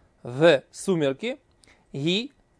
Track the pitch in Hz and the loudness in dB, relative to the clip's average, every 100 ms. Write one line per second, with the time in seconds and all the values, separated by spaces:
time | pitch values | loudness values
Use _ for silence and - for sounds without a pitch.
0 | _ _ 127 127 170 135 - - - 170 | _ _ -12 2 4 4 0 -10 -4 0
1 | 139 131 226 285 _ _ _ _ _ 139 | 0 -2 -8 -10 _ _ _ _ _ -6
2 | 156 196 254 - _ | -2 -2 -4 -16 _